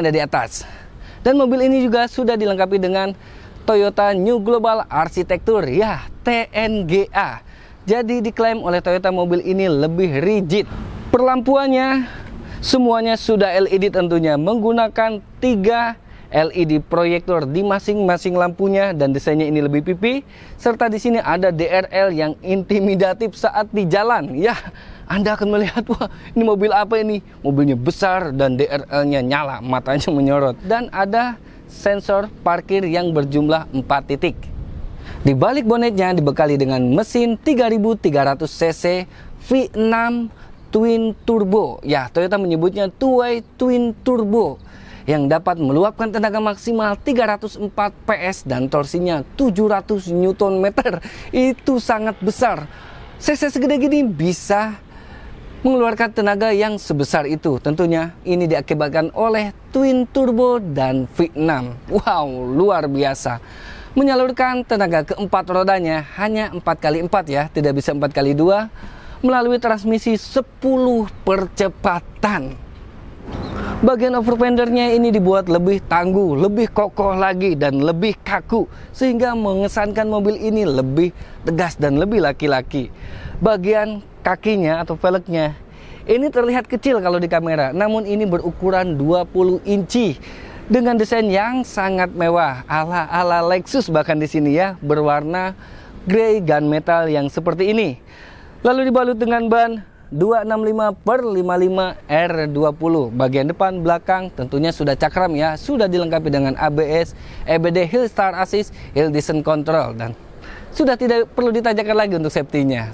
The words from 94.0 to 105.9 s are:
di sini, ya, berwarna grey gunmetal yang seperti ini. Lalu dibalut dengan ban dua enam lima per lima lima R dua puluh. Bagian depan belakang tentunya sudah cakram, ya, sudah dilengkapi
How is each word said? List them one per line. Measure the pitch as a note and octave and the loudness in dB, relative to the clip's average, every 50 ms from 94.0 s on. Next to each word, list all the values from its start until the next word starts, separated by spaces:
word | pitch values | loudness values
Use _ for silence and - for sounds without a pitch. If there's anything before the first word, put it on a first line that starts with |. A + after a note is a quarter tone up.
| D3+ - D#3+ | 2 2 0
di | D3+ D#3 | 0 -2
sini, | D3 - D#3 D3 D3 C#3+ | -2 0 0 2 2 4
ya, | E3 F#3 G3 F#3 E3 | 2 2 0 -2 -4
berwarna | - C#3+ D3+ D3+ D3+ D3 D3 D3 D3 D#3 F3 F#3 F#3 F#3+ F#3+ - - - - - - - - - - F3+ | -2 0 0 2 2 2 0 0 -2 -2 -4 -4 -4 -4 -6 -10 -16 -20 -20 -20 -20 -18 -18 -10 -4 -2
grey | F#3 A3+ A3+ A3 G#3+ A3 | 0 0 2 2 2 0
gunmetal | F3+ D#3 D3+ D3 D3+ D3 D3+ D#3 D#3 F3 E3+ E3+ E3 D#3+ D3+ | 2 2 0 2 2 0 0 0 0 0 0 2 2 0 0
yang | D3 C#3+ C#3+ | -2 -2 -2
seperti | - E3+ E3 F3 E3 E3+ F#3+ G3+ A3 | -4 -4 -4 -4 -2 0 0 0 2
ini. | A3+ G#3+ D#3 B2 - - - - - - - - - - - - - - | 0 0 -2 -4 -8 -12 -20 -20 -20 -20 -20 -20 -20 -20 -20 -8 -2 0
Lalu | A#3+ B3+ C4 C4 C4 | 2 2 2 2 2
dibalut | A#3 B3+ B3 B3 B3 A3 | 2 2 2 2 0 0
dengan | A#3 A3+ A#3 A#3 A#3 | 0 0 0 0 2
ban | A3+ A3+ A#3 A#3 A3+ A3+ G#3+ F#3+ - - - - - | 2 4 4 4 2 0 -6 -12 -16 -20 -20 -16 -8
dua | D3 D3 F3+ G#3+ A#3 A3+ | -2 0 2 2 2 2
enam | G#3 G#3+ A3 A3 A3 | 0 0 -2 -2 0
lima | G#3+ A3 A3 G#3+ G#3 G3 | 0 0 0 0 -2 -2
per | - - G3+ A#3+ C4+ | -2 -2 0 0 0
lima | B3 A3+ G3+ F#3 F3+ F3+ F3+ F3+ | 0 -2 -2 -2 0 0 2 2
lima | F3+ F#3 F#3 F#3+ F#3+ F3+ - - - - | 2 2 2 0 -2 -2 -4 -8 -6 -2
R | D3 D#3 E3+ F3 E3+ D#3+ D#3 D3+ | 0 2 2 2 0 -2 -2 -2
dua | C#3+ C#3+ D#3 D3+ D3 | 0 0 0 0 0
puluh. | E3 D#3+ E3 E3 D#3+ C3 A#2 A2+ | 0 0 0 2 2 0 0 0
Bagian | B2 C3 C3 C3 C#3 C3+ | 0 0 2 2 2 0
depan | D3+ F3 - G3 F#3+ F#3 F3+ D#3+ | 0 0 0 0 0 0 0 0
belakang | E3 E3+ E3+ - - F#3 F#3 F#3 F3+ - | 0 0 0 0 -2 -2 -2 -2 -6 -8
tentunya | - B2+ B2+ C#3 C#3 D#3 E3 D#3+ | -8 -6 -4 -2 0 0 0 -2
sudah | - D3+ C#3+ C#3 | 0 0 0 0
cakram, | - D#3+ D3+ - F#3 F#3 F3 D#3+ | 0 0 0 0 0 0 0 0
ya, | C#3+ D#3 D#3+ D#3 D3+ | 0 0 -2 -2 -4
sudah | - - C#4+ B3 G#3+ | -4 -2 0 0 2
dilengkapi | F#3 | 2